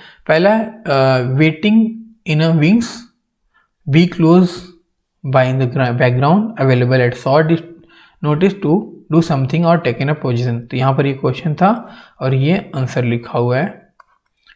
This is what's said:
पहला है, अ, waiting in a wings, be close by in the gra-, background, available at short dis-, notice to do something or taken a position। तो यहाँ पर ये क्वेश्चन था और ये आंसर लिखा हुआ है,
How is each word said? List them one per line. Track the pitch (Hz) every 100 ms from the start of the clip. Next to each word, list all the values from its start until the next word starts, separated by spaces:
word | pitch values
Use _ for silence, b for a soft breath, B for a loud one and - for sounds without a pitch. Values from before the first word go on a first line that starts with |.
| B B -
पहला | 160 190
है, | 220 220 - -
अ, | 139 135 131 127 131
waiting | 156 156 208 220 220 - - _ -
in | 151
a | 165
wings, | 165 151 226 233 - - _ _ _ _ _ _ _ -
be | 143 175
close | - 160 175 180 - - _ _ _ _ _ 139 131
by | 127
in | 131
the | 127
gra-, | 120 127 120
background, | 127 123 139 190 220 -
available | 135 123 123 131 123
at | 120
short | - 143 160
dis-, | 165 - - b b b b 147
notice | 151 190 196 147
to | 180 - - _
do | 156
something | 165 143 131 160 170
or | 170
taken | 147 - 139
a | 151
position। | 139 117 123 117 117
तो | 127
यहाँ | 131
पर | 135 139
ये |
क्वेश्चन | 135 135 127 165
था | 147 180 233 B B B B
और | 131
ये | 131 135 190 - 135
आंसर | 127 -
लिखा | 120 117 117 127
हुआ | 120 123
है, | 185 - _ _ _ _ _ _ b